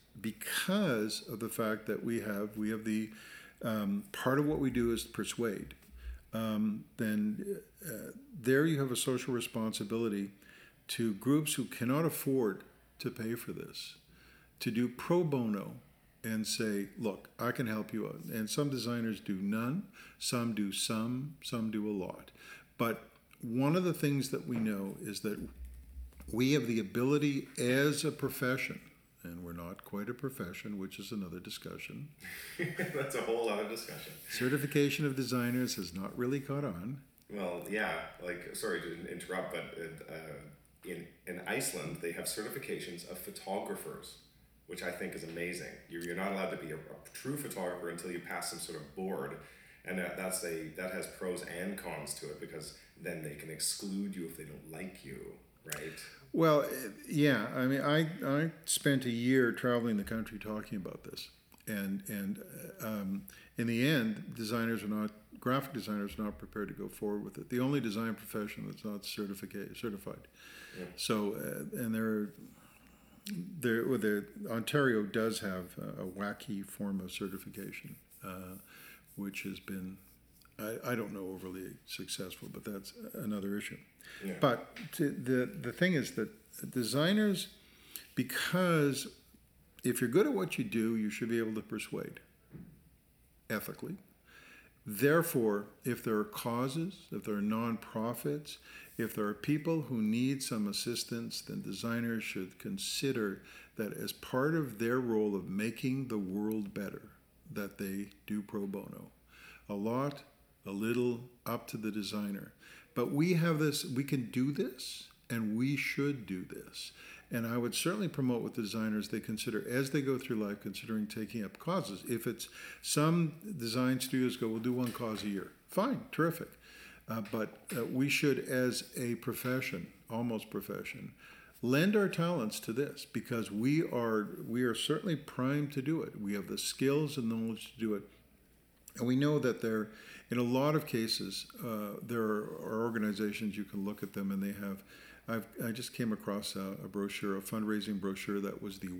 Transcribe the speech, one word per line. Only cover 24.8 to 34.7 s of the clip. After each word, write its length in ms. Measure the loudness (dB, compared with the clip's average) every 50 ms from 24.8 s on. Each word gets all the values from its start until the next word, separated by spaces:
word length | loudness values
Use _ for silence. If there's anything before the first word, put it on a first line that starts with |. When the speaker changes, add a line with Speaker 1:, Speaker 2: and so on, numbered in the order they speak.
| -2 -4 -4 -6 -6
Speaker 1:
is 180 | -6 -4 -2 -2
that 180 | -2 -2 -4 -6 -8 -8 -10 -12 -12 -12 -14 -18 -14 -12 -12 -12 -12 -14 -14 -10 -2
we 220 | 2 4 6 6 6
have 160 | 6 4 4
the 100 | 2 2
ability 680 | 2 2 2 2 4 6 6 6 6 4 2 2 -2 -4 -2 2
as 460 | 4 4 6 6 6 6 4 4 2
a 80 | 0 0
profession, 680 | 0 -2 -2 0 2 2 2 2 2 0 -2 -6 -8 -12 -18 -20 -20 _ _ _ -14 -12
and 180 | -10 -10 -8 -8
we're 80 | -8 -8
not 320 | -8 -8 -8 -10 -12 -10
quite 240 | -8 -6 -4 -4 -4
a 60 | -4
profession, 640 | -4 -6 -6 -4 -4 -6 -6 -6 -8 -6 -6 -4 -4
which 220 | -4 -6 -6 -8
is 100 | -8 -6
another 300 | -4 -4 -4 -4 -6 -8
discussion. 680 | -8 -8 -10 -8 -8 -8 -8 -8 -8 -8 -8 -8 -10 -10 -12 -14 -14 -12 -10 -10 -10 -8 -4
Speaker 2:
<laughs> 380 | -2 -2 -2 0 -2 -2 -2 0
That's 220 | -2 -2 0 0
a 60 | 0 0
whole 260 | 2 2 2 4 2
other 200 | 2 0 0 -2
discussion. 440 | -4 -6 -6 -8 -10 -10 -10 -12 -12 -12 -10 -6
Speaker 1:
Certification 760 | -2 2 4 4 4 4 2 4